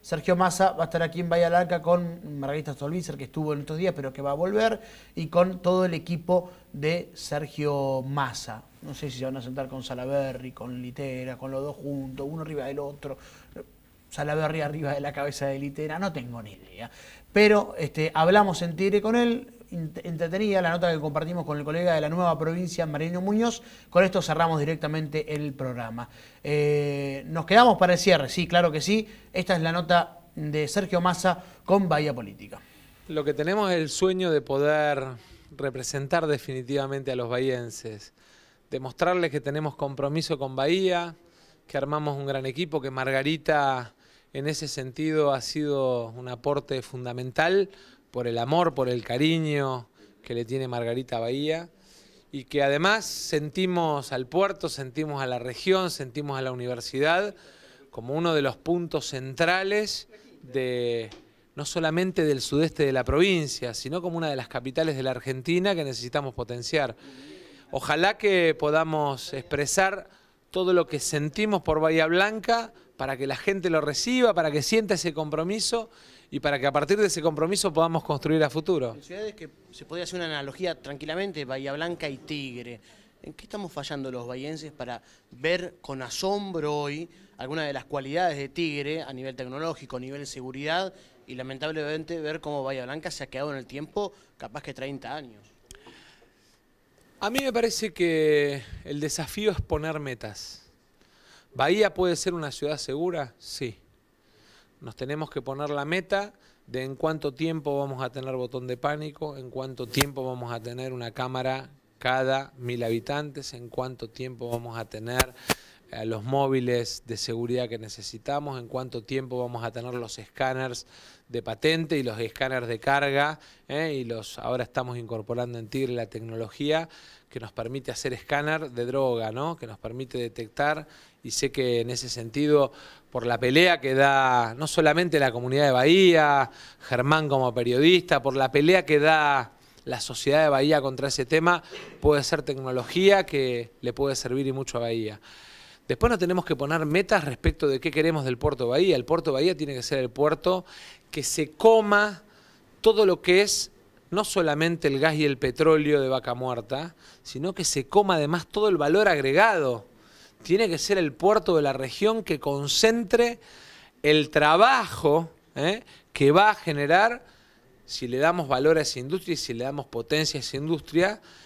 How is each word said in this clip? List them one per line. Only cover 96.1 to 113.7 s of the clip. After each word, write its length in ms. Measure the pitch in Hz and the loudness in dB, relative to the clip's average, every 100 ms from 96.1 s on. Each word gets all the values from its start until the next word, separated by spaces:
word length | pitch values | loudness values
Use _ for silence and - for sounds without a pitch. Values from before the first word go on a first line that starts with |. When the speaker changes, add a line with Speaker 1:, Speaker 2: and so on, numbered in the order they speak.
| _ _ _ _ _ _ _ _ _ _ _ | _ _ _ _ _ _ _ _ _ _ _
Speaker 2:
A 100 | 202 | -4
mí 100 | 254 | -2
me 120 | 269 | 0
parece 400 | 233 233 226 214 | 0 0 0 -6
que 720 | - 175 160 156 151 147 139 - - | 0 2 4 4 4 2 -2 -10 -14
el 160 | - 147 | -10 -6
desafío 500 | 147 - 156 - 214 | -4 -6 -6 -4 -2
es 100 | 175 | -2
poner 380 | - 156 156 156 | -2 -4 -4 -6
metas. 640 | 143 123 110 101 - - _ _ _ _ _ _ _ - _ | -8 -10 -12 -14 -16 -18 _ _ _ _ _ _ _ -20 _
¿Bahía 380 | 127 139 202 202 | -2 2 4 2
puede 240 | - 180 165 | 2 0 0
ser 180 | 190 | -2
una 180 | 175 147 | -4 -6
ciudad 240 | - 147 151 | -6 -6 -6
segura? 580 | - 139 175 170 127 - | -6 -4 -2 -4 -6 -12
Sí. 400 | - - 123 104 _ _ _ _ _ _ _ _ _ _ | -16 -10 -10 -10 _ _ _ _ _ _ _ _ _ _
Nos 140 | 123 | -16
tenemos 340 | - 131 151 151 | -10 -8 -6 -8
que 140 | 143 | -8
poner 280 | 127 135 147 | -8 -6 -4
la 140 | 143 | -4
meta 480 | 143 180 185 196 202 - _ _ - | -2 -4 -2 -2 -4 -10 _ _ -12
de 160 | 127 | -8
en 100 | 131 | -8
cuánto 400 | 131 160 160 143 | -4 -2 -2 -6
tiempo 440 | 127 160 160 143 139 | -4 -4 -4 -2 -2
vamos 220 | 139 131 | -4 -4
a 80 | 131 | -8
tener 260 | 131 131 131 | -6 -8 -6
botón 320 | 123 127 127 | -6 -8 -8
de 80 | 123 | -4
pánico, 600 | 143 151 151 143 151 139 | -4 -4 -8 -10 -10 -10
en 140 | 127 | -12
cuánto 380 | 123 135 127 123 | -10 -10 -10 -4
tiempo 360 | 107 143 135 | -2 -2 -4
vamos 280 | 131 127 120 | -6 -6 -8
a 100 | 117 | -8
tener 300 | 113 123 131 | -10 -10 -10
una 180 | 127 117 | -10 -10
cámara 580 | - 127 127 131 131 131 _ _ _ | -6 -6 -4 -4 -4 -8 _ _ _
cada 540 | 127 131 131 131 135 131 | -2 0 2 0 -4 -10
mil 260 | 120 120 | -8 -4
habitantes, 680 | 117 117 117 143 151 139 135 | -2 -2 -2 -6 -6 -10 -14
en 140 | 120 | -14
cuánto 400 | 120 | -10